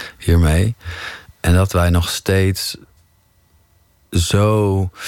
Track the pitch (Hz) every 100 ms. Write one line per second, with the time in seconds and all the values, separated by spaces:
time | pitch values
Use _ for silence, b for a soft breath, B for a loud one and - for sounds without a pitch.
0 | B - - 85 78 80 110 - 87 82
1 | B B B _ 82 90 95 87 87 87
2 | 85 - - 95 95 92 - - - _
3 | _ _ _ _ _ _ _ _ _ _
4 | _ 90 85 101 107 107 101 95 92 B